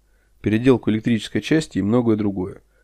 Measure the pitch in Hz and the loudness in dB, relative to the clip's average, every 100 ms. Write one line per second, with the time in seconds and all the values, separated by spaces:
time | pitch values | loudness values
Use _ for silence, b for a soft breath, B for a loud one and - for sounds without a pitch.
0 | _ _ _ _ 104 110 127 120 - 107 | _ _ _ _ -2 2 4 4 2 -2
1 | 123 113 - 110 - 156 156 - 95 120 | 0 -2 -2 -8 -2 -2 -2 -4 0 0
2 | 117 107 104 98 85 - _ _ | 2 0 -2 -4 -8 -12 _ _